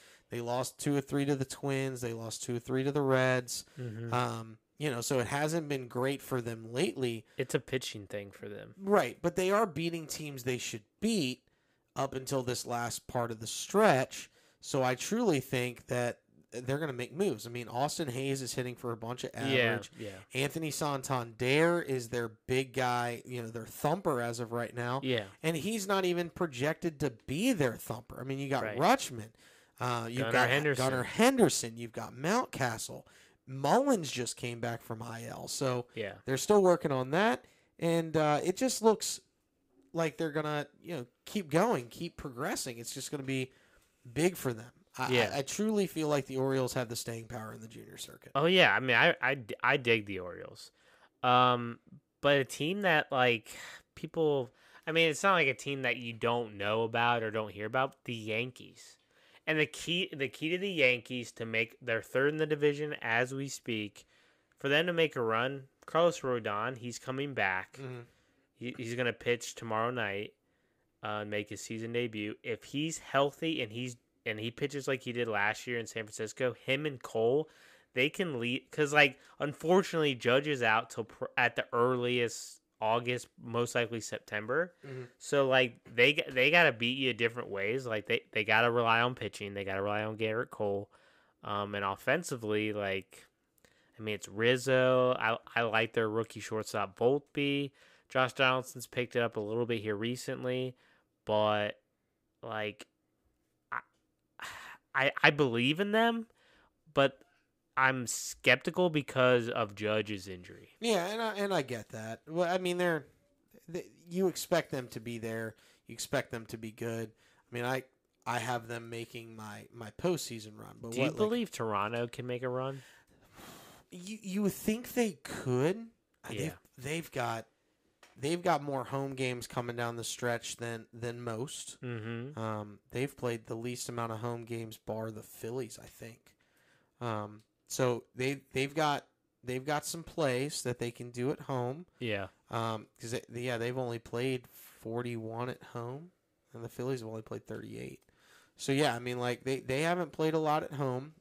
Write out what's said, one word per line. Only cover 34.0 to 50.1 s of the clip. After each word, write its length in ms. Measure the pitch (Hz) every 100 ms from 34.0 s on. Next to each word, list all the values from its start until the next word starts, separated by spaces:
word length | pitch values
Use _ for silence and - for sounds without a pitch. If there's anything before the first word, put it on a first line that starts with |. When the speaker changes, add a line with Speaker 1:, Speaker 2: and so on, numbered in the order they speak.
| 143
Speaker 1:
just 260 | 120 117 -
came 220 | 127 117
back 240 | 117 113
from 200 | - 110
I 220 | 117 117 117
L. 200 | - -
So 380 | - 135 123 -
Speaker 2:
Yeah. 200 | 113 101 98
Speaker 1:
they're 120 | - 135
still 240 | - 208
working 280 | 185 170 156
on 200 | 131 131
that. 340 | 160 220 254 - _ _ -
And, 380 | 170 165 165 156
uh, 240 | 151 147
it 140 | 175 180
just 260 | 262 -
looks 380 | 220 214 - - - _ _ _ _ _ _
like 240 | 165 160 -
they're 160 | 160
gonna, 340 | 151 151 147 143 _
you 140 | 160 165
know, 100 | 120 _ -
keep 240 | 214 160
going, 380 | 156 226 170 120
keep 280 | - 165 -
progressing. 640 | 143 120 165 294 135 117
It's 140 | -
just 160 | 139 -
gonna 120 | 147
be 300 | 135 135 127 _ _ _ _ _ 123
big 260 | 117 175 175
for 160 | 135
them. 200 | 110 120 - _ -
I, 120 | 123
Speaker 2:
Yeah. 180 | 123 107
Speaker 1:
I, 40 | 127
I 40 |
truly 440 | - - 214 214 185
feel 220 | 156 151
like 180 | 147 127
the 120 | 131
Orioles 340 | 135 135 127
have 160 | 131 117
the 80 | 117
staying 300 | - 117 110
power 260 | 120 110
in 80 | 110
the 80 | 113
junior 300 | 117 107 95
circuit. 340 | - - -
Speaker 2:
Oh, 120 | 139 165
yeah. 280 | 185 135
I 60 | 101
mean, 160 | 127 117
I, 180 | 160 -
I, 160 | 123 139 104 -
I 140 | 123 143
dig 300 | 120 117
the 140 | 101